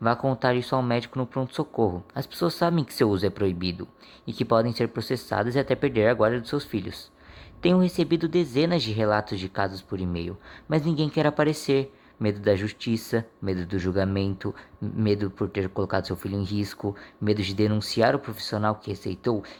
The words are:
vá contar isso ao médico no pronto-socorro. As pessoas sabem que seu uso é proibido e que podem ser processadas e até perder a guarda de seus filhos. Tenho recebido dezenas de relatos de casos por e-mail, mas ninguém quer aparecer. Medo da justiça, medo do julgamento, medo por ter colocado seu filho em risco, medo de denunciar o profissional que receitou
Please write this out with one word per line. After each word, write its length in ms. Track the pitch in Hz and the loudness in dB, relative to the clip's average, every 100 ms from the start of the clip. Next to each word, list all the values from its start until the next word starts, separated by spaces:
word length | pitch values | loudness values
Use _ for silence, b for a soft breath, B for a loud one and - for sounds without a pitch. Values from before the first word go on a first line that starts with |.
vá 160 | 113 120 | 0 0
contar 400 | 135 127 127 123 | 0 0 2 2
isso 180 | 123 | 2
ao 80 | 131 | 0
médico 340 | 123 120 120 131 | 2 0 -2 -4
no 80 | |
pronto-socorro. 800 | 123 135 127 - 147 - 107 87 - | -4 -4 -4 -4 -4 0 0 0 -8
As 140 | 135 - | -10 -10
pessoas 280 | - 175 | -2 -2
sabem 280 | - 170 170 | 0 2 2
que 100 | 131 | 0
seu 160 | - 113 | 2 2
uso 160 | 98 | 4
é 60 | 98 | 0
proibido 560 | - 98 87 90 87 90 - B B B | 0 0 0 -2 -4 -8 -16 B B B
e 60 | |
que 120 | 113 | -4
podem 280 | 113 113 120 | 2 4 4
ser 160 | 113 117 | 0 -2
processadas 680 | 117 - 127 - 101 113 | -2 -4 -4 -2 -2 0
e 40 | 131 | 0
até 160 | 135 127 | 0 0
perder 320 | 143 117 107 | 0 4 4
a 60 | |
guarda 260 | 117 110 123 | 6 4 2
de 80 | 113 | -2
seus 160 | 147 | -6
filhos. 480 | - 104 92 - - _ B B B B | -4 -6 -6 -10 -16 _ B B B B
Tenho 180 | 175 180 | 2 4
recebido 480 | 180 - 151 165 165 | 4 2 2 2 2
dezenas 560 | 175 151 123 170 175 | 0 0 2 2 2
de 80 | 113 | 0
relatos 480 | 107 107 107 - 98 | 0 2 2 0 -4
de 100 | 92 | -6
casos 320 | - 98 95 | -2 -4 -4
por 200 | - 95 | -8 -6
e-mail, 360 | 90 87 85 - B B B | -4 -4 -4 -8 B B B
mas 180 | 156 | 0
ninguém 240 | 151 151 151 | 0 0 0
quer 200 | 156 147 | 0 0
aparecer. 640 | 147 151 151 - 135 135 B B B | 2 2 0 0 0 0 B B B
Medo 180 | 107 101 | -2 0
da 160 | 104 | 2
justiça, 720 | 95 104 - - 113 - 117 113 _ | 2 2 -4 -2 -2 0 -2 -2 _
medo 240 | 98 92 87 | -4 -4 -2
do 100 | 98 | -2
julgamento, 800 | 90 95 95 98 98 95 104 - B - | 0 2 2 2 0 -2 -6 -8 B -10
medo 520 | 104 - 107 101 101 | -6 0 2 2 0
por 160 | - 95 | -2 -4
ter 200 | 101 95 | -2 -4
colocado 380 | - 95 95 - | -2 -2 -2 -2
seu 80 | |
filho 240 | 92 101 101 | -6 -4 -4
em 60 | |
risco, 500 | 95 104 98 - 101 101 B B | -2 -2 -4 -4 -6 -6 B B
medo 220 | 104 107 | 0 0
de 100 | 95 | 0
denunciar 600 | 98 107 107 - - 117 | 2 2 2 -2 2 2
o 60 | 139 | 2
profissional 560 | - 107 - 107 107 107 | -2 -10 -6 -2 0 -2
que 140 | - | -6
receitou 520 | 98 - 92 123 110 - B | -8 -8 -4 -2 -2 -4 B